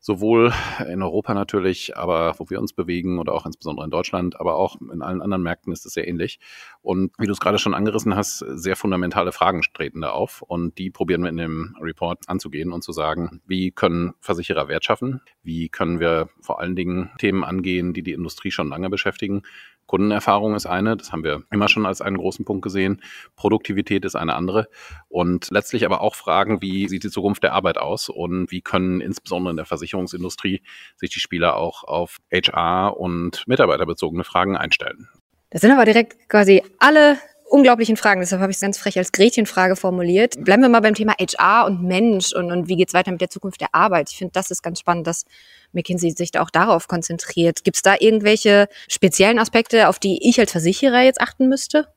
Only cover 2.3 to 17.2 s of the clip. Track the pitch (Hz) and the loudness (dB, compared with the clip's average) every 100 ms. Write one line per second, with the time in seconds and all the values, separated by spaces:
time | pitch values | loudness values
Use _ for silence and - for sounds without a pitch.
2.3 | 80 - 98 - - 87 87 90 90 80 | -4 -8 -8 -8 -8 -6 -4 -4 -4 -4
3.3 | - 73 73 80 73 78 - - 92 90 | -6 -6 -12 -12 -10 -6 -6 -4 -4 -6
4.3 | - 85 78 95 - - 85 71 92 98 | -4 -4 -2 -2 -4 -14 -12 -8 -8 -6
5.3 | 95 85 85 - 85 - - 82 85 90 | -4 -4 -6 -8 -12 -10 -10 -8 -6 -8
6.3 | - - - - _ - 92 95 _ 107 | -8 -20 -20 -20 _ -6 -2 -4 _ -6
7.3 | 101 - 101 - 85 104 107 107 98 101 | -2 -2 -2 -2 -2 -2 -2 -2 -2 -4
8.3 | - - 67 87 92 104 92 90 101 90 | -8 -12 -8 -6 -4 -2 -2 -2 -2 -4
9.3 | - 90 92 - - 76 - 76 53 101 | 0 -2 0 -6 -8 -10 -8 -8 -6 -6
10.3 | - - 87 85 - 95 - 87 87 87 | -8 -10 -6 -6 -6 -12 -6 -2 -2 -2
11.3 | 82 82 80 82 - 82 80 85 85 - | -6 -6 -8 -10 -10 -12 -8 -8 -8 -8
12.3 | 92 - 73 82 85 - 80 78 78 85 | -8 -8 -10 -8 -8 -10 -6 -4 -4 -6
13.3 | 82 _ 92 92 - 87 85 87 - - | -10 _ -4 -4 -2 -2 0 -4 -8 -6
14.3 | 87 82 78 69 76 - 110 127 131 _ | -6 -4 -4 -4 -6 -4 -4 -4 -8 _
15.3 | _ - 82 82 - 85 85 85 80 80 | _ -12 -8 -8 -6 -4 -2 0 0 -4
16.3 | _ - - 87 92 87 90 90 - | _ -10 -8 -6 -6 -4 -6 -8 -4